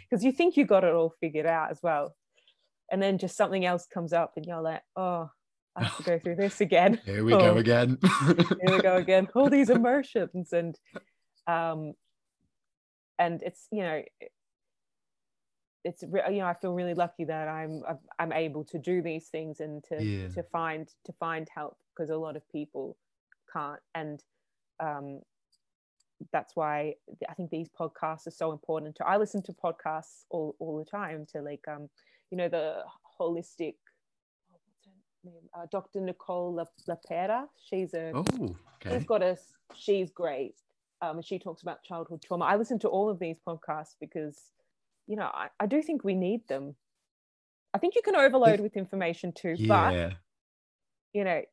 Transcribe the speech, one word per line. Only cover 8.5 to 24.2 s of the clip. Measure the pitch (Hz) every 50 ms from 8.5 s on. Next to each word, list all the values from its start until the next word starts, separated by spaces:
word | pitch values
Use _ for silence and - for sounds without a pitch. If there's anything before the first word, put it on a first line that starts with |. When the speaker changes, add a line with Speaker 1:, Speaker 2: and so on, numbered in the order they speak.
| 185 -
Speaker 1:
here | 180 185
we | 185 185
go | 170 190 185
again. | 185 165 185 190 190 190 - -
All | 240 277 285
these | 285 277 277 208
emotions, | 247 233 226 240 262 285 262 - - 226 175 175 - 185 175 -
and, | 180 170 170 170 151 - _ _ - - _ _ _ _ _ _ _ _ -
um, | 170 170 165 165 165 160 156 156 147 - _ _ _ _ _ _ _ _ _ _ _ _ _ _ _ _ _ _ _ _ _ _ _ - -
and | 175 170 170 -
it's, | - 180 - - - -
you | 220 214
know, | 185 170 156 147 - - _ -
it, | - - _ _ _ _ _ _ _ _ _ _ _ _ _ _ _ _ _ _ _ _ _ _ _ _ _ _ _ _ _ _ -
it's | 175 170 - - 165
re-, | 175 190 - 180
you | 202 202
know, | 190
I | 175 175
feel | 175 - 185 175
really | 180 180 175 170
lucky | 170 175 175 - - 165
that | 143 160 156 156 156
I'm, | 160 156 160 156 156 151 - -
I'm, | 165 - _ - - -
I'm | 170 165
able | 151 160 165 156 139 156 147
to | - - 160
do | 131 180 180 180
these | 160 170 156 160 - -
things | - 160 160 160 139 -
and | 156 156 147 151 -
to, | - 165 151 110
Speaker 2:
Yeah. | 104 101 98 95 92 92
Speaker 1:
to | 175 170 -
find, | - 170 165 160 156 156 151 - _ _ -
to | - 165
find | - 165 165 165 160 160 - -
help, | 160 151 - - _ _ _ _
'cause | - 160 151
a | 160
lot | 160 160 156 147
of | 151 _ _
people | - 147 151 147 - 135 135 - - _ _ _ _ _ _ _ _ _ _ -
can't. | - 160 147 143 147 - _ _ -
And, | 165 156 151 147 147